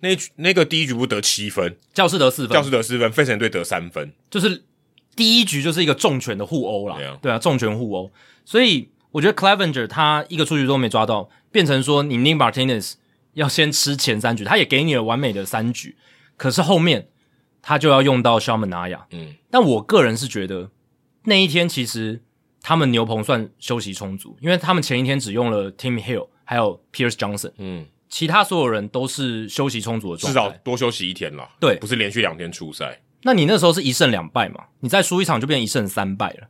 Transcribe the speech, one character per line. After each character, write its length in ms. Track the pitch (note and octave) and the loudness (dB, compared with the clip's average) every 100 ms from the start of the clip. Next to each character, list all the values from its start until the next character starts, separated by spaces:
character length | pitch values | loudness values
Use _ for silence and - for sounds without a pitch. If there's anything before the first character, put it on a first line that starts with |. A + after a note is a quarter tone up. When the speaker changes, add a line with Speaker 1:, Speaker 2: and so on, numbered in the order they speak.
Speaker 1:
那 80 | F3+ | 0
一 60 | F#3+ | -2
局， 140 | - - | -4 -4
那 180 | E3 | 0
个 120 | F#3 D3+ | 4 2
第 160 | D#3+ | 2
一 40 | D3+ | 0
局 80 | |
不 80 | A#2+ | -2
是 60 | B2 | -2
得 140 | G#2 | 0
七 280 | G#2 - G#2 | 0 -2 -4
分？ 280 | G2 F2 F2+ _ | -2 -2 -4 _
Speaker 2:
教 120 | - F3+ | 2 2
士 120 | F#3 | 6
得 120 | C3 | 2
四 160 | B2+ B2 | 2 0
分。 60 | |
Speaker 1:
教 80 | D#3 | 0
士 80 | C#3 | 2
得 140 | B2+ | 0
四 140 | A2+ B2 | 0 0
分， 120 | A#2 | 0
费 120 | A2 | 2
城 160 | C#3 G#2+ | 0 2
队 100 | A2+ | 0
得 140 | F#2 | -2
三 260 | E2+ F#2 F2 | -4 -4 -6
分。 220 | E2 D2 - _ | -10 -10 -14 _
Speaker 2:
就 100 | G#3 | -2
是 260 | G3 F3+ _ _ _ _ _ - | -2 -2 _ _ _ _ _ -2
第 240 | A3+ A#3 | 4 4
一 60 | A3 | 2
局 180 | D3 | 0
就 80 | C#3+ | -2
是 100 | D#3+ | 0
一 40 | E3 | 0
个 80 | |
重 260 | C#3 G3+ C3+ | 2 2 0
拳 180 | B2 G2+ | -4 -6
的 80 | G2+ | -4
互 220 | D#3 G#2 | -4 -2
殴 220 | G#2 G2+ | -4 -6
啦。 80 | D2+ | -8
Speaker 1:
对 80 | C#2 | -10
啊。 120 | C#2 | -6
Speaker 2:
对 100 | C#3 | -2
啊， 80 | A2+ | 0
重 180 | F3 C3+ | 2 2
拳 160 | A2+ G#2+ | 0 -2
互 160 | A#2+ | -4
殴。 180 | G2 F#2+ _ _ _ | -6 -8 _ _ _
所 180 | _ A3+ | _ 2
以 280 | B3 D#3 - _ _ | 4 2 -2 _ _
我 100 | D#3 | 0
觉 100 | D#3+ | 0
得 20 | |
Clevinger 520 | G#3 F#3+ G3+ F#3 C3+ A2 | 2 2 4 2 -2 -4
他 400 | D3 D3+ D3+ - | 0 0 0 -2
一 80 | E3 | -2
个 80 | |
出 140 | D3 D#3 | 0 2
局 80 | C3 | 2
都 120 | C#3 | 2
没 120 | B2 | 2
抓 160 | A2 A2 | 2 2
到， 240 | A2 F#2 _ _ | 0 -4 _ _
变 140 | A3 E3 | 0 2
成 180 | C3+ | 2
说 180 | C3 C#3+ | 2 2
你 140 | C#3+ A#2+ | 2 2
Nick 200 | C3 D#3 | 2 4
Martinez 560 | B2 A2 C3 A#2 F#2+ - _ _ _ | 2 2 0 -2 -4 -12 _ _ _
要 140 | - C#3+ | -4 -2
先 240 | - D3+ | 2 2
吃 240 | C#3+ - C#3+ | 2 0 0
前 240 | - G#2+ | 0 0
三 160 | A#2 A2+ | 0 -2
局， 80 | |
他 140 | G2+ G#3+ | 0 0
也 80 | D#3 | 2
给 180 | C3 | 2
你 120 | D#3+ C3+ | 2 0
了 80 | |
完 160 | A2 A#2 | 0 -2
美 120 | C#3 | -2
的 140 | G2+ F#2+ | -4 -4
三 260 | A#2 A2+ | -4 -4
局， 240 | A#2+ - - _ _ _ _ | -4 -10 -18 _ _ _ _
可 140 | C3+ | -2
是 140 | B2 | 0
后 160 | D#3+ F#3 | 2 4
面 300 | E3+ C3 - _ _ _ _ _ | 4 2 -2 _ _ _ _ _
他 160 | - D3+ | -2 2
就 120 | D3+ | 6
要 120 | C3+ | 6
用 220 | C#3 B2+ | 6 4
到 160 | A#2+ A#2 | 4 2
Sean 280 | G#2+ A2+ G#2 | 2 -2 -2
Manaea。 340 | F2 F2+ F2+ - | -4 -6 -10 -12
Speaker 1:
嗯。 240 | E2+ D#2+ D2 _ | -16 -16 -18 _
Speaker 2:
但 100 | B3+ | 2
我 200 | G3+ A#2 | 4 2
个 220 | - G#3+ | 2 4
人 140 | B2+ A2+ | 4 2
是 100 | C3 | -4
觉 200 | A2 F#2+ | -6 -6
得 240 | F#2+ F#2 _ _ _ _ _ - | -6 -10 _ _ _ _ _ 2
那 100 | G3 | 4
一 120 | F#3+ | 4
天 220 | D#3 E3+ | 2 0
其 160 | - A#2+ | -2 -4
实 380 | A#2 A2 A#2 _ _ _ _ | -4 -6 -6 _ _ _ _
他 120 | - E3 | 0 2
们 140 | C#3+ | 4
牛 140 | A#2+ A2+ | 2 0
棚 180 | A2 | -2
算 260 | G#2+ B2+ G#2+ _ | 0 0 -2 _
休 200 | - A#2+ | -6 -6
息 140 | G#2+ | -6
充 240 | F#2+ G2 F#2+ | -10 -10 -10
足， 180 | - - | -14 -10
因 80 | C#3+ | -2
为 80 | F3+ | -2
他 160 | E3 | 0
们 80 | F3+ | 0
前 180 | C#3+ B2 | 0 -2
一 40 | |
天 160 | B2+ C#3 | 0 -2
只 120 | A2 | -2
用 200 | G#2 A#2+ | -2 0
了 200 | G#2+ G2 | 0 -4
Tim 280 | F#2+ B2+ A#2+ | -6 -6 -6
Hill 280 | G2 A#2 D2+ _ | -4 -6 -6 _
还 120 | - A#2+ | -6 -2
有 260 | A2 F2+ _ | -2 -2 _
Pierce 200 | - B2 | -2 -2
Johnson。 400 | - G2+ G2+ G2 _ | -2 -6 -6 -10 _
Speaker 1:
嗯。 280 | F#2+ F2 D2+ _ _ | -12 -12 -14 _ _
Speaker 2:
其 160 | - D#3+ | -6 0
他 180 | F#3 | 2
所 160 | G3+ F3+ | 2 0
有 80 | C3 | 0
人 200 | A2 G#2 | -2 -4
都 180 | B2+ B2+ | -6 -6
是 400 | - C3+ A2+ A2 | -4 -4 -4 -8
休 220 | - C#3 | -4 -4
息 100 | A#2 | -2
充 200 | G#2+ A2+ | -4 -6
足 160 | G2 E2 | -6 -6
的 20 | |
状 140 | - | -2
态。 60 | C3 | 0
Speaker 1:
至 160 | G#2 D#2+ | 0 -4
少 20 | |
多 120 | - B2 | -6 -2
休 140 | B2 | -2
息 180 | A2+ F#2 | -2 -6
一 60 | |
天 220 | F#2 D#2+ D2 | -6 -8 -10
啦。 120 | B1 _ | -18 _
Speaker 2:
对。 160 | D#3 - | 0 0
Speaker 1:
不 100 | G#2+ | -2
是 100 | A#2 | -2
连 160 | G#2 | -2
续 100 | G#2 | 0
两 140 | G2+ E2 | -2 -2
天 160 | E2+ | -12
出 220 | E2+ D#2+ | -12 -14
赛。 260 | D2 C#2+ B1 _ _ | -10 -12 -12 _ _
Speaker 2:
那 120 | B3 | 0
你 120 | B3 D3 | 2 4
那 120 | G#3 | 4
时 80 | F3 | 4
候 60 | |
是 100 | E3 | 4
一 100 | C#3 | 0
胜 180 | B2 D3+ | 2 2
两 180 | G#2+ E2 | 2 -2
败 220 | - G2+ | -2 -2
嘛， 160 | - - _ | -4 -20 _
你 100 | B2+ | 0
再 120 | G3 | 0
输 200 | F#3 F3+ | 2 0
一 40 | F3 | 0
场 140 | C#3 | 0
就 60 | C3+ | 0
变 140 | D3 | -2
一 60 | A2 | 0
胜 200 | - G2+ | -2 -2
三 300 | G2+ G2 G2 | -4 -4 -4
败 140 | G2+ | -6
了。 160 | - - | -8 -20